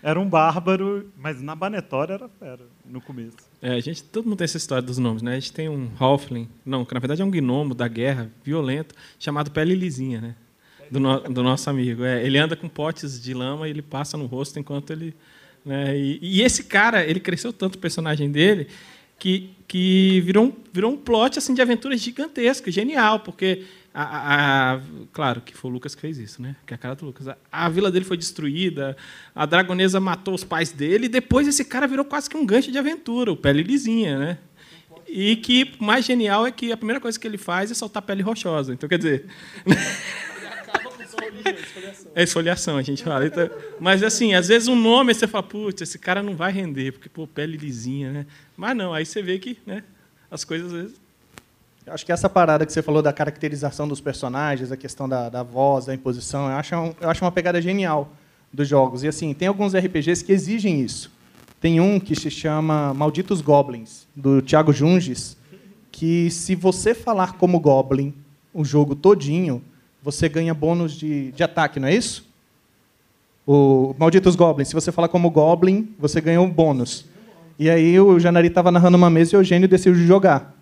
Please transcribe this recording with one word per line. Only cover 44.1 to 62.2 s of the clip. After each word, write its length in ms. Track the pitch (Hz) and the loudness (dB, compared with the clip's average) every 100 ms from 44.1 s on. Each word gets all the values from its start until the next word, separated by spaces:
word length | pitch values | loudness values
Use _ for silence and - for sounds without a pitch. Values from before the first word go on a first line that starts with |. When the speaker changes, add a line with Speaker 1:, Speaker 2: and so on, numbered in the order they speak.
| 220 233 | 0 2
Speaker 2:
às 140 | 185 175 | 2 4
vezes 200 | 226 233 | 2 4
um 80 | 247 | 2
nome, 380 | 226 240 254 | 4 4 4
você 140 | 226 220 | 2 0
fala, 160 | 214 | -4
"Putz, 380 | 185 208 214 185 | -8 -8 -8 -8
esse 180 | 160 - | -12 -10
cara 240 | - 185 | -4 -4
não 120 | 202 170 | -4 -4
vai 160 | 175 | -4
render, 420 | 196 180 135 131 | -4 -6 -6 -6
porque, 160 | 127 - | -8 -18
pô, 180 | - 156 | -14 -12
pele 300 | - 156 156 | -8 -8 -8
lisinha, 540 | 147 120 120 139 131 | -10 -10 -8 -8 -8
né?" 140 | 143 147 - _ - | -8 -12 -18 _ -10
Mas 180 | 196 254 | -6 -4
não, 160 | 185 | -4
aí 120 | 160 160 | -6 -6
você 160 | 214 | -6
vê 160 | 185 185 | -6 -6
que, 200 | 233 240 - | -8 -16 -12
né, 180 | 196 - _ _ _ _ | -14 -14 _ _ _ _
as 120 | 156 | -16
coisas, 300 | - 165 175 | -10 -10 -8
às 80 | 175 | -12
vezes 220 | 196 269 _ _ _ - _ _ _ _ - | -12 -16 _ _ _ -20 _ _ _ _ -16
Speaker 3:
Eu 80 | |
acho 120 | 156 - | -14 -4
que 80 | |
essa 160 | 170 190 | -2 2
parada 360 | 190 165 151 156 | 4 4 4 2
que 60 | |
você 100 | 165 | -2
falou 200 | 156 151 | 0 2
da 100 | 151 | 2
caracterização 760 | 139 151 143 151 147 143 - 147 | 0 -4 -4 -8 -6 -8 -6 -6
dos 120 | 139 | -6
personagens, 720 | 143 131 127 127 151 135 127 | -6 -6 -6 -4 -4 -4 -6
a 60 | 131 | -10
questão 300 | 127 - 135 | -12 -10 -6
da, 200 | 131 120 | -4 -4
da 160 | 123 | -8
voz, 420 | 120 120 139 139 123 | -8 0 2 2 -2
da 80 | |
imposição, 560 | 131 131 123 - 143 139 | -6 -4 -6 -6 -6 -4
eu 60 | 135 | -4
acho 200 | 139 170 | -4 -6
um, 180 | 165 160 | -6 -4
eu 80 | 170 | -4
acho 160 | 165 185 | 0 0
uma 60 | |
pegada 300 | 180 175 175 | 0 0 0
genial 480 | 170 196 185 151 143 - _ _ _ | 0 -2 0 -2 -4 -14 _ _ _
dos 140 | 135 143 | -4 2
jogos. 340 | 143 131 123 | 4 2 0
E, 40 | 147 | -6
assim, 260 | 151 160 | -4 -6
tem 160 | 143 180 | -2 -2
alguns 240 | 202 202 | 0 0
R 160 | 190 180 | 0 0
P 120 | 170 | -2
Gs 220 | 143 175 | 0 -2
que 80 | - | 2
exigem 480 | 190 151 226 202 151 | 2 2 -2 0 0
isso. 320 | 117 - - _ _ _ - _ | -2 -6 -16 _ _ _ -20 _
Tem 220 | 165 165 | 2 4
um 180 | 185 202 | 4 2
que 160 | 196 | 0
se 140 | 151 | -4